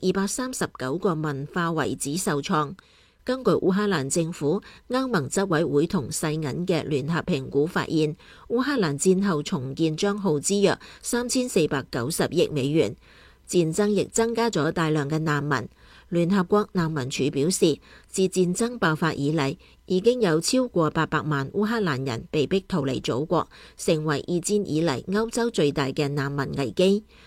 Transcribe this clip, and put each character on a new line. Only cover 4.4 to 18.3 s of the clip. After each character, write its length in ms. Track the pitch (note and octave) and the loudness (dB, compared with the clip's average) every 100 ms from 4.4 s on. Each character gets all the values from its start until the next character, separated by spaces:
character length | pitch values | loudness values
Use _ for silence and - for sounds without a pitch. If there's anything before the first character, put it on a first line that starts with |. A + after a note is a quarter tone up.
| D3 F#3+ - - - | -2 -2 -4 -18 -4
歐 180 | B3+ C4 | -2 0
盟 220 | F#3+ C3 | -2 0
執 180 | G3 G3 | -2 0
委 180 | D#3 | 0
會 220 | E3+ C#3+ E3+ | 2 2 2
同 240 | F#3 G#2+ | 0 -2
世 220 | - D#3+ | -4 -4
銀 320 | D#3 D3 D#3 F3+ | -2 -4 -2 0
嘅 160 | D#3+ | 0
聯 240 | - C#3+ C#3 | 0 -2 0
合 120 | E3 | -2
評 280 | - C#3 B2+ | 0 -2 0
估 160 | C#3 | 0
發 220 | D#3+ F3 A#2+ | 2 0 0
現， 300 | D#3 D3+ - - - - | 0 0 -2 -14 -20 -4
烏 160 | A#3+ | -2
克 80 | C4 | 0
蘭 260 | C4+ D#3+ C#3+ | 0 0 2
戰 260 | F#3 F#3 | 4 4
後 160 | G3+ D3+ | 2 0
重 280 | D3 D#3+ C3 | -2 -4 -4
建 220 | C3+ D#3 D#3 | -2 0 2
將 220 | G3+ G#3 | 0 0
耗 140 | F#3+ D3 | 0 0
資 200 | - G3+ | 2 4
約 180 | F#3 - - - | 4 2 -6 -14
三 280 | - A#3+ B3 | -4 -4 0
千 200 | B3+ B3 | 0 2
四 180 | F3+ D3+ | 2 2
百 160 | C#3+ - | 0 -4
九 200 | B2+ A#2+ | -4 -2
十 160 | - D3 | 0 0
億 160 | E3 D3+ | 2 2
美 200 | D3 C#3 | 2 2
元。 280 | D#3+ G#2+ - - - - _ - | 2 2 -2 -16 -20 -20 _ 0
戰 240 | F3+ D#3+ | 2 2
爭 160 | F#3 G#3 | 2 2
亦 160 | G3 - | 2 0
增 280 | - A3+ | 0 0
加 160 | A3+ A#3 | 2 0
咗 220 | E3+ D3+ | 2 0
大 180 | E3+ D#3+ | 0 0
量 180 | D#3 C#3 | 0 0
嘅 120 | D#3 | 0
難 240 | D#3 D3 | 0 0
民。 240 | C#3+ B2+ G2 - - - - | 0 -2 -4 -14 -20 -20 -4
聯 260 | E3+ E3+ | 0 2
合 80 | G3+ | 2
國 260 | F3+ G#3 G3+ | 4 2 2
難 180 | F#3 D#3+ | -2 -2
民 180 | D#3 B2+ | -2 -4
署 180 | - C#3 | -2 -2
表 180 | C#3 D#3+ | 0 0
示， 300 | - E3 C#3 - - - | 2 2 2 -6 -20 -8
自 140 | G3 | -2
戰 300 | F#3 | 0